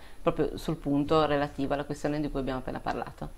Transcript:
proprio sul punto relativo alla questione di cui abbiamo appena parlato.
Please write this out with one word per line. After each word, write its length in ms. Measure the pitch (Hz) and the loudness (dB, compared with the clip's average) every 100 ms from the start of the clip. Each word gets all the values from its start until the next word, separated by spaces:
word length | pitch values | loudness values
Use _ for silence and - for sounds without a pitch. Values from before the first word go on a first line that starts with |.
| - - | -10 -2
proprio 380 | 170 160 147 - | 0 2 0 0
sul 160 | - | -4
punto 520 | 156 143 143 147 160 151 | -2 2 2 4 6 6
relativo 480 | 143 143 - 135 | 4 2 -2 -2
alla 100 | 143 | 0
questione 360 | 147 143 147 147 | -2 -2 -2 0
di 80 | 147 | -2
cui 120 | 143 | -2
abbiamo 180 | 131 131 | -2 -2
appena 220 | 123 127 | -4 -4
parlato. 480 | - - - - 151 | -2 -4 -6 -8 -10